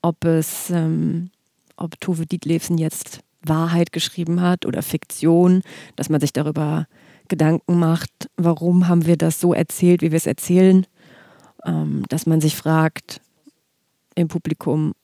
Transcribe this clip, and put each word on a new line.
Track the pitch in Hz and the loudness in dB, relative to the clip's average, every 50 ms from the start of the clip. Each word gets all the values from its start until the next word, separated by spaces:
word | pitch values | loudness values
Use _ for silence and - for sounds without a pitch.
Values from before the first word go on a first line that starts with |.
ob | - 170 165 _ - | -2 -2 -2 _ 0
es, | 170 165 160 160 - - - - - | 0 0 0 0 -4 -8 -12 -8 -4
ähm, | 175 170 160 160 160 160 160 160 156 170 175 185 _ _ _ _ _ _ _ _ _ | -2 -2 0 0 -2 -2 -2 -2 -2 -4 -8 -10 _ _ _ _ _ _ _ _ _
ob | - - 165 - _ | -12 -12 -12 -10 _
Tove | - - 180 160 160 | -6 -6 -4 -4 -4
Ditlevsen | - - 170 - 151 165 160 - - 175 | -6 -6 -6 -4 -2 -2 -2 -2 -2 -2
jetzt | 165 160 156 - - - - - - _ _ _ _ | -2 -2 -4 -6 -8 -14 -14 -18 -20 _ _ _ _
Wahrheit | - 156 156 160 165 165 165 170 170 - | -4 -2 0 0 0 0 0 0 0 0
geschrieben | - 165 - - - - 170 165 170 175 | -2 -6 -6 -6 -6 -6 -4 -2 -2 0
hat | 180 175 180 180 - | 0 0 0 0 -2
oder | - - - | -6 -6 -6
Fiktion, | - - - - - _ - - - 165 165 170 180 180 180 190 - - - - - - _ | -6 -6 -6 -8 -8 _ -10 -2 2 2 4 6 6 4 4 2 0 -4 -18 -20 -20 -20 _
dass | - 143 - | -10 -4 -2
man | 156 147 | 0 0
sich | 147 139 _ | 0 -2 _
darüber | - 151 151 151 151 151 151 156 160 160 _ _ _ _ _ _ _ _ | -2 -4 -2 -2 -4 -2 -2 -2 -4 -6 _ _ _ _ _ _ _ _
Gedanken | _ 190 151 156 156 165 - _ - 180 175 | _ -2 0 2 2 2 0 _ 0 0 2
macht, | 170 160 165 170 - - _ _ - - _ | 2 2 0 0 -4 -10 _ _ -14 -12 _
warum | - 170 170 165 - 170 175 175 180 180 | 0 0 0 0 2 0 2 2 4 4
haben | 170 175 170 160 | 4 2 2 4
wir | 165 175 | 2 2
das | 160 165 165 156 - | 2 2 -2 0 0
so | - 175 - | 0 0 2
erzählt, | - 165 - - - 180 175 175 175 | 0 -2 -4 -2 0 4 4 4 4
wie | - 165 | 2 0
wir | 156 | 0
es | 165 - | 0 -2
erzählen, | - - - - - 180 180 185 190 190 190 185 _ _ _ _ _ - - - _ _ _ _ - _ - - | -2 -6 -6 -2 2 4 6 6 8 6 6 4 _ _ _ _ _ -20 -20 -20 _ _ _ _ -20 _ -12 -6
ähm, | - 165 156 156 151 143 143 - - | -4 -4 -2 -2 -2 -4 -4 -4 -4
dass | - 160 - | -6 -4 0
man | 165 160 160 | 2 2 2
sich | 151 156 - | 2 0 -2
fragt | - - 156 160 160 160 160 _ - _ - - - _ _ _ _ _ - _ _ _ _ _ _ _ _ _ _ _ _ _ | -2 -2 0 2 2 2 2 _ -6 _ -16 -20 -20 _ _ _ _ _ -20 _ _ _ _ _ _ _ _ _ _ _ _ _
im | - 170 | -2 -2
Publikum | 156 - 170 _ 160 156 _ - 147 135 156 156 156 - _ | -2 -2 -6 _ -4 -6 _ -2 -2 0 0 0 -2 -4 _